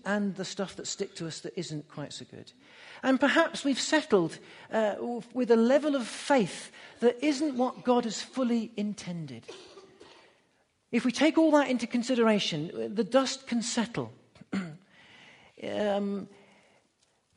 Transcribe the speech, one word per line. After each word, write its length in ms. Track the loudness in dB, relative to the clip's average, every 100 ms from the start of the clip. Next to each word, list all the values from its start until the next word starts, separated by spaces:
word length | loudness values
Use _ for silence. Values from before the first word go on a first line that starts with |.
| -4
and 300 | -2 -2 -4
the 80 |
stuff 320 | -8 -6 -8 -8
that 100 | -10
stick 300 | -8 -8 -8
to 120 | -10
us 120 | -10
that 180 | -10 -8
isn't 300 | -8 -10 -10
quite 240 | -12 -12
so 140 | -12 -16
good. 220 | -18 -20 -20 -20 -20 -20 -4
And 160 | 0 2
perhaps 440 | 4 4 2 0
we've 160 | -2 -2
settled, 580 | 0 0 4 2 2 -4 -18 -20 -6
uh, 260 | -2 -2 -2
w-, 260 | -6 -8 -6
with 160 | -2 4
a 60 | 6
level 400 | 6 4 4 0
of 100 | -4
faith 640 | -6 2 4 2 -4 -16 -20 -20 0
that 240 | 0 2 0
isn't 300 | 0 0 0
what 300 | -2 0 2
God 180 | 2
has 180 | 2 -4
fully 480 | -8 -2 0 0 0 -4
intended. 680 | -4 -6 -8 -8 -10 -12 -16 -18 -20 -20 -20 -20 -20 -20 _ _ _ _ _ _ _
If 140 | -2 0
we 80 |
take 240 | 2 4 6
all 140 | 6
that 180 | 6 4
into 180 | 0 -2
consideration, 1080 | -2 0 4 4 4 0 -4 -6 -6 -4
the 100 | -4 0
dust 420 | 2 2 -4 -6
can 140 | -4
settle. 500 | -2 -2 -4 -4 -8 -12
<clears throat> 40 | _ -20 -8 -6 -6 -12 _ _ -20 -20 -20 -20 _ -14
Um, 640 | -6 -2 0 0 -2 -6 -10 -18 _ _ _ _ _ _ _ _ _